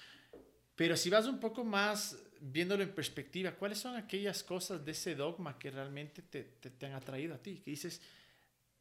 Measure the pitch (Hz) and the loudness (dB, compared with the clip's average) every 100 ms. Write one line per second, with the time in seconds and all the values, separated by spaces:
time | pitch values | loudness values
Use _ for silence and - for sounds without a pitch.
0 | - - - - - - _ - 165 160 | -18 -20 -20 -20 -20 -20 _ 4 6 6
1 | 175 208 233 254 220 220 226 202 208 208 | 8 8 6 2 0 0 2 4 4 2
2 | - 131 - - 143 143 175 202 190 165 | -2 -6 -14 -14 -4 2 4 4 2 0
3 | 131 - - 180 185 - 202 208 254 240 | -4 -4 -6 -2 -2 0 -2 -2 -4 -6
4 | 208 190 202 180 - 180 180 180 147 151 | -4 0 0 -2 -2 -2 -2 -4 -4 -4
5 | 180 143 147 170 160 127 143 135 139 143 | -2 0 0 0 -6 -6 -8 -6 -6 -6
6 | 147 - - 143 - - 131 - 139 139 | -8 -12 -10 -8 -8 -12 -16 -10 -8 -6
7 | 131 135 165 - 202 175 - 143 175 - | -6 -4 -4 -4 -8 -10 -6 -4 -4 -8
8 | - - - - _ _ _ _ | -14 -20 -20 -20 _ _ _ _